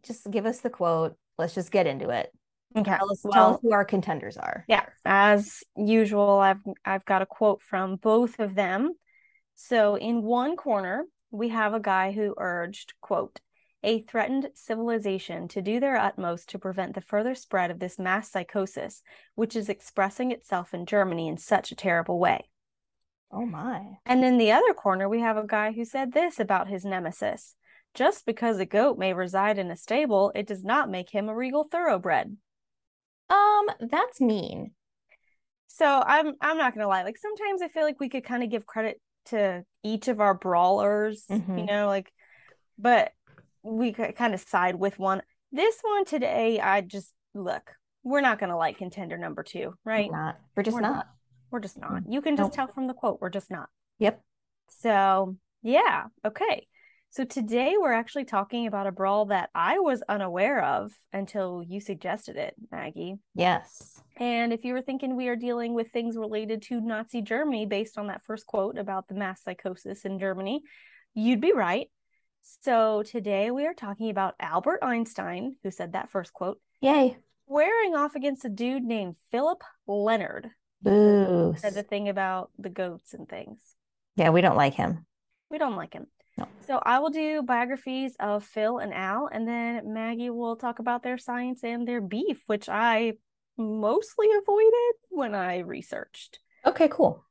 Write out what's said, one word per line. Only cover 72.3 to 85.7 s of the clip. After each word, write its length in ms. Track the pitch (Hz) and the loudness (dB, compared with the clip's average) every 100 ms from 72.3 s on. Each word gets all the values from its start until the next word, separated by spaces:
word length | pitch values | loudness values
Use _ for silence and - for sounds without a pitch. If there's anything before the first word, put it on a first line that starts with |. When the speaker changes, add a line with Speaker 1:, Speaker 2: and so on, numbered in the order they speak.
| _ - - | _ -16 -6
Speaker 2:
So 420 | 269 226 220 214 | 2 4 4 2
today 480 | 214 240 202 196 214 | -2 -6 -2 0 0
we 140 | 254 302 | 0 -4
are 80 | |
talking 360 | 349 214 202 220 | -4 -10 -6 -4
about 260 | 196 190 - | -2 -2 -4
Albert 400 | 170 165 285 370 | -4 0 0 0
Einstein, 760 | 254 233 226 - 175 180 240 269 | -2 -2 -2 -6 -6 -6 -8 -8
who 60 | 190 | -10
said 220 | - 170 | -8 -8
that 200 | 170 - | -6 -4
first 200 | 196 175 | -6 -8
quote, 300 | - 180 - _ _ | -8 -8 -8 _ _
Speaker 1:
Yay. 380 | 269 294 254 247 _ _ _ | 4 6 4 2 _ _ _
Speaker 2:
squaring 480 | 285 330 466 415 | 2 4 4 2
off 220 | 311 285 294 | 0 0 -2
against 300 | 285 269 247 | -4 -4 -8
a 40 | |
dude 340 | 196 240 269 | -4 -2 -2
named 340 | 240 226 185 170 _ | -2 -4 -4 -10 _
Philip 300 | 233 302 359 - _ - | 0 0 -2 -10 _ -6
Leonard. 640 | 202 208 226 175 - 226 _ _ _ | 0 2 0 -2 -8 -14 _ _ _
Speaker 1:
Boo. 720 | 196 208 208 202 190 175 170 160 | 4 8 8 8 6 4 2 0
Speaker 2:
Said 180 | 208 196 | -4 -4
the 80 | |
thing 240 | 202 202 202 | -6 -4 -4
about 440 | 196 190 185 180 - | -2 -2 -4 -8 -14
the 120 | 196 | -12
goats 440 | 185 180 175 - | -6 -8 -8 -16
and 140 | - 156 | -18 -14
things. 320 | - - - - _ _ _ _ - | -14 -14 -20 -20 _ _ _ _ 2
Speaker 1:
Yeah, 140 | 165 | 6
we 100 | 170 | 6
don't 160 | 180 - | 6 4
like 200 | 139 - | 2 2
him. 300 | - 165 - _ _ _ _ | -2 -4 -10 _ _ _ _
Speaker 2:
We 80 | 302 | -4
don't 180 | 294 | -4